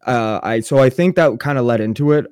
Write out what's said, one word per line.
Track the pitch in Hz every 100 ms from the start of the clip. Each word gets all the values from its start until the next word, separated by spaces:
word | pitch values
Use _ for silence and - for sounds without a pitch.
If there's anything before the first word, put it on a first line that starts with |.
| -
uh, | 120 110 107
I, | 101 113
so | - 139
I | 131
think | - 180 180
that | 156 117
kinda | 143 139
led | 120 117
into | 107 110 147
it. | 151 -